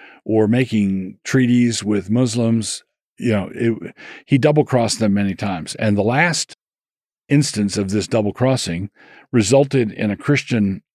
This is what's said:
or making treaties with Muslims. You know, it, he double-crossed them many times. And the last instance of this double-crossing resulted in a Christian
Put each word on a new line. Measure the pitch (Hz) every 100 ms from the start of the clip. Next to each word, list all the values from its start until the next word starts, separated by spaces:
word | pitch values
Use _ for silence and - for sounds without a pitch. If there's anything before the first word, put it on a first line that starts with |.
| - - -
or | 110 107
making | 120 127 110 98 95 95 -
treaties | - 135 123 123 120 113
with | 101 104 92
Muslims. | 113 127 113 113 113 101 - - _ _ -
You | 127
know, | 104 92
it, | - 117 110 85 - - - -
he | 139
double-crossed | 151 151 143 127 113 -
them | 107
many | 101 98 92
times. | 104 87 76 -
And | 107 101
the |
last | 101 131 175 160 - - _ _ _ _ _ _ -
instance | 143 147 - 101 104
of | 98
this | 104 95
double-crossing | 117 104 - 127 131 - 85 101 _ - - _
resulted | 123 107 135 139 139 110
in | - 104
a | 98
Christian | - 143 - 120 101 95 -